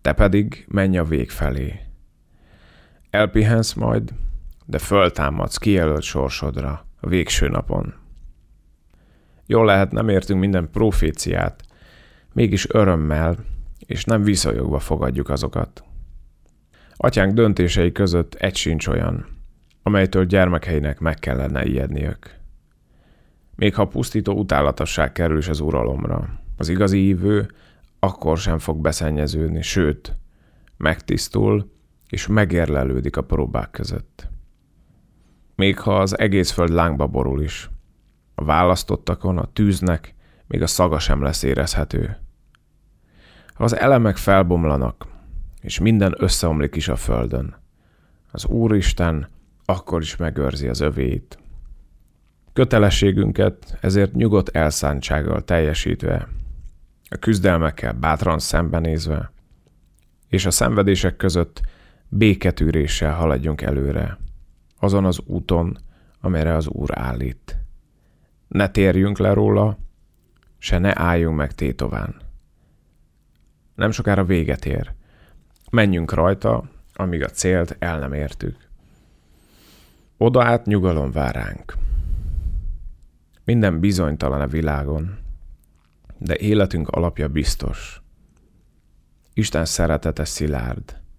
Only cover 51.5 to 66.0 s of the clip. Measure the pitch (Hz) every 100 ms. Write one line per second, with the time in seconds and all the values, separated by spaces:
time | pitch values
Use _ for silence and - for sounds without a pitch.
51.5 | - - - - _ _ _ _ _ _
52.5 | - 127 113 104 - 101 98 101 98 101
53.5 | - - - 95 98 98 - 113 101 -
54.5 | - 78 - 73 71 - 76 76 76 -
55.5 | 87 78 76 - 80 82 82 80 - -
56.5 | - - - - _ _ - - 104 95
57.5 | 85 80 - 58 57 78 76 90 78 -
58.5 | - 85 82 80 80 80 76 78 - _
59.5 | _ _ _ _ _ _ _ _ 95 98
60.5 | - 120 107 98 92 92 - 95 87 82
61.5 | - - - _ _ _ 98 110 98 92
62.5 | - 78 82 71 - 78 80 82 67 73
63.5 | 71 - 69 69 76 76 - - - -
64.5 | _ _ _ 101 98 95 90 - 90 -
65.5 | 85 85 - - -